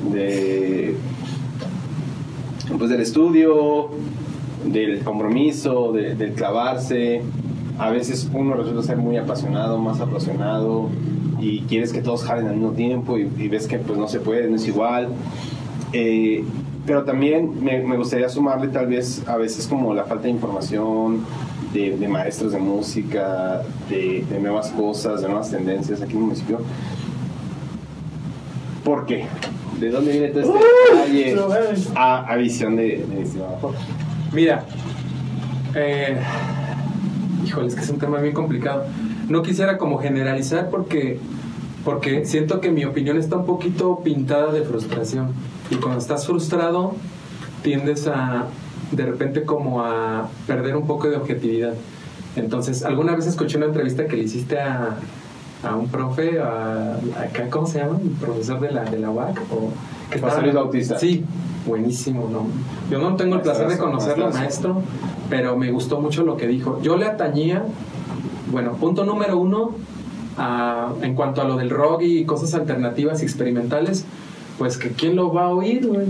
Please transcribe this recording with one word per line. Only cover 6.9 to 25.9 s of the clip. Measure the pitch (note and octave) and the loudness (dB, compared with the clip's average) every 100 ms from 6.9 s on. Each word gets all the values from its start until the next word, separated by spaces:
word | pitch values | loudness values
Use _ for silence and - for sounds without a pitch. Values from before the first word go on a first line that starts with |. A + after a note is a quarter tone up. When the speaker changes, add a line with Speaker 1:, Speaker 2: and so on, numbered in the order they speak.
| B2 A#2+ A#2+ A#2 - - - - - | 2 2 0 -2 -4 -4 -4 -4 -2
Speaker 1:
A | A2 | 0
veces | A#2+ A#2+ C3 B2+ | 2 0 -2 -2
uno | C3+ C3+ | 0 2
resulta | B2+ A2+ A#2 | 2 0 0
ser | A2+ - | 0 0
muy | A#2+ A#2 | 2 0
apasionado, | - - C#3 - A2+ A2+ | 0 -2 -2 0 0 0
más | A2 A2 | 0 0
apasionado, | B2 C3 - - - A2 A2 A2+ A2 - - - - - | 0 0 -2 0 0 0 2 2 0 -2 -2 0 0 0
y | G#2+ G#2+ | 0 0
quieres | - A2+ A#2 | 0 0 2
que | A#2+ | 0
todos | A#2+ A#2 | 0 -2
jalen | - A#2 A2 | 0 -2 0
al | |
mismo | G#2 A2 | 0 0
tiempo | - A#2+ B2+ A#2+ A#2+ | 2 0 0 0 0
y, | G2 - | 0 -2
y | G#2+ | -2
ves | G#2+ - | -2 0
que, | A#2+ | -2
pues, | A2 G#2 | -2 -2
no | G#2+ | 0
se | A2 | -2
puede, | - A#2 A2+ | 0 2 4
no | A2 | 2
es | A2 | 2
igual. | G#2 A#2 B2 B2 B2 - - - - - - - | 2 2 2 -2 -4 -6 -6 -8 -6 -8 -8 -4
Eh, | A#2+ A2+ A2 A2 A2 A2 - - - - | 0 2 4 4 2 0 -4 -6 -8 0
pero | C#3+ | 0
también | C#3 C3 C#3+ D#3+ E3 - | 2 2 4 4 2 0
me, | C3 C3 | 0 0
me | B2+ B2 | 0 0
gustaría | A#2+ B2+ B2 | 0 2 0
sumarle | C#3+ C#3+ C3 C3+ | 2 2 2 0
tal | C3 B2 | 0 2
vez | B2 B2 - - | 0 0 -4 -2
a | A#2 | 0
veces | A2 A2 - | 0 -2 -2
como | C#3 A#2+ | 0 2
la | G#2 | 0
falta | - A2+ | 0 -2
de | A#2+ | 0
información | A#2 A2+ G2 - G#2 A2 A2 A2+ A2+ A2 - - - - | 0 -2 -4 -2 -2 0 2 2 0 -2 -6 -8 -6 -4
de, | G#2 G2 F#2 | 0 0 0
de | G2+ | 0
maestros | G2 F#2 - A2 | 0 -2 -2 -2
de | G2+ | 0
música, | F#2+ G2+ G#2+ A2+ G2+ G#2+ F#2+ F#2+ F#2 F#2 - E2+ D#2+ | 0 0 -2 -2 -2 0 0 0 0 -2 -4 -8 -4
de, | G2 F#2 F#2 - | 0 0 0 -2
de | G2 | -2
nuevas | G2+ G#2 - | 0 0 -2
cosas, | A2 G#2 G#2 A2+ G#2 | 0 0 0 -2 -2
de | F#2+ | 0
nuevas | G2+ A2 | -2 -2
tendencias | G2+ F#2 F#2+ G2 | -2 0 0 -2